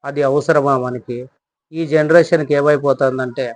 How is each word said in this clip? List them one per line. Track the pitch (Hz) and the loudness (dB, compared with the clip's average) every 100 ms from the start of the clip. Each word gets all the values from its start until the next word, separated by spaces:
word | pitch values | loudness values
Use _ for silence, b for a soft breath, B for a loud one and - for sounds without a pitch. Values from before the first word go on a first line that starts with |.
అది | 143 143 | -8 -2
అవసరమా | 139 143 147 151 139 131 | 0 0 2 0 2 0
మనకి? | 123 123 107 120 131 _ _ _ _ | -2 -8 -8 -10 -10 _ _ _ _
ఈ | 156 160 | -8 -2
జనరేషన్‌కి | 156 151 170 160 165 139 | 0 4 4 4 0 0
ఏమైపోతుందంటే | 143 147 147 143 131 135 131 127 120 123 | 0 2 2 0 0 0 -2 -8 -6 -8